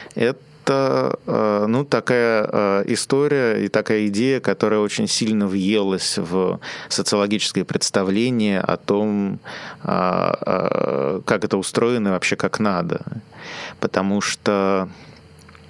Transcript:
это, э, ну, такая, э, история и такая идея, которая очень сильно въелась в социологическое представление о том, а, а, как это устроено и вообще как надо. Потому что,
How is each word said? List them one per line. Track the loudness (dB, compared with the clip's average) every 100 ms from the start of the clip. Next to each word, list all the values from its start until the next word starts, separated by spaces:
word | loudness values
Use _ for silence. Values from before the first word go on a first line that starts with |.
| -12
это, | -2 0 -2 -12 -6 0 2 2 2 0 -4 -2
э, | 0 2 2 2
ну, | 0
такая, | 0 0 2 2 2 2 2
э, | 0 2 2 0
история | -2 0 2 2 2 2 0
и | 0
такая | 0 2 0 0
идея, | 2 2 2
которая | 0 0 2 2
очень | 0 0 -2
сильно | 0 0 0 0
въелась | 0 2 2 2 0 -2 -4
в | -2 0 0 -2 -8 -14 -6
социологическое | -4 0 0 2 0 -2 -2
представление | -2 -2 0 0 2 2 2 2 2 0
о | 0 -2
том, | 0 0 2 0 -2 -4 -10 -14 -14 -8
а, | -2 0 2 2 0 -2
а, | 0 0 0 0 0 0 -2 -4
как | 0 0
это | 2 -2
устроено | 0 0 2 2 0
и |
вообще | 0 0 -2
как | -2 0
надо. | 0 0 -2 -4 -6 -12 -14 -18 -16 -14 -14 -6
Потому | -2 0 0 0
что, | -2 -2 0 2 2 2 -2 -8 -20 -20 -20 -20 -20 -20